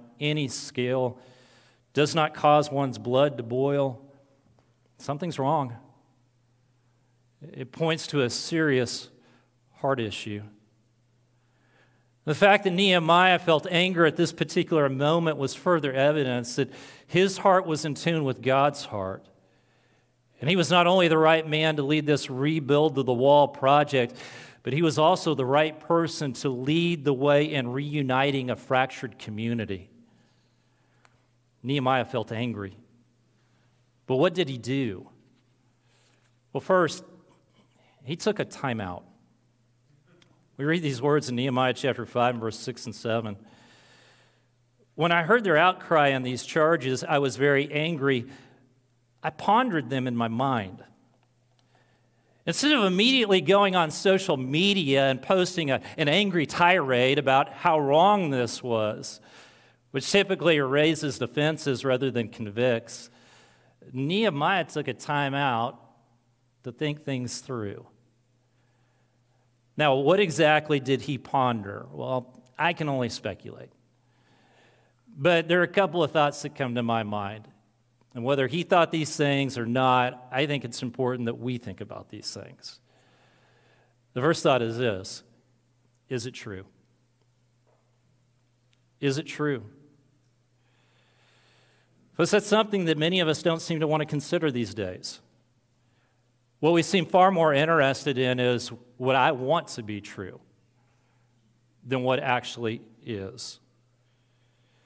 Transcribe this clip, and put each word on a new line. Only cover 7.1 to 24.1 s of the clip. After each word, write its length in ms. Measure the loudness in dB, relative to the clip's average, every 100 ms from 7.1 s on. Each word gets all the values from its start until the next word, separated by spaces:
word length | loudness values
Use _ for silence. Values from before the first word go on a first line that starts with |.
| _ _ _
It 280 | -18 -14 -12
points 360 | -4 -2 -2 -2
to 140 | 0
a 80 | 0
serious 800 | -2 -4 0 2 2 0 -4 -12 _ _ _ _ _ _
heart 260 | _ -2 -2
issue. 420 | -2 -8 -10 -10 -12 -20 _ _ _ _ _ _ _ _ _ _ _ _ _ _ _ _
The 120 | -8 4
fact 260 | 6 6
that 80 | 4
Nehemiah 720 | 2 2 4 4 6 6 4
felt 260 | 2 2 2
anger 380 | 0 0 2 2
at 80 |
this 180 | 2 -2
particular 560 | -2 -4 -2 0 2 0
moment 500 | 0 0 2 0 -2
was 180 | -4 -4
further 360 | 0 0 0
evidence 640 | 2 2 2 0 -2 -4
that 160 | -4 -4 -6 -20 -20
his 340 | -4 0 0 2
heart 280 | 4 4 2
was 180 | -2
in 100 | -4
tune 280 | -4 -2 0
with 180 | -2 -2
God's 440 | 0 2 2 0
heart. 420 | -8 -8 -8 -10 -16 _ _ _ _ _ _ _ _ _ _ _
And 80 | -2
he 60 |
was 160 | 0 4
not 160 | 4 4
only 220 | 4 4
the 100 | 4
right 260 | 6 4
man 300 | 2 0 0
to 80 | 0
lead 240 | 0 0 2
this 240 | 0 -2
rebuild 680 | -4 -2 -2 2 2 2 2
of 100 | 0
the 60 |
wall 360 | 2 6 6 4
project, 640 | 2 4 4 4 0 -2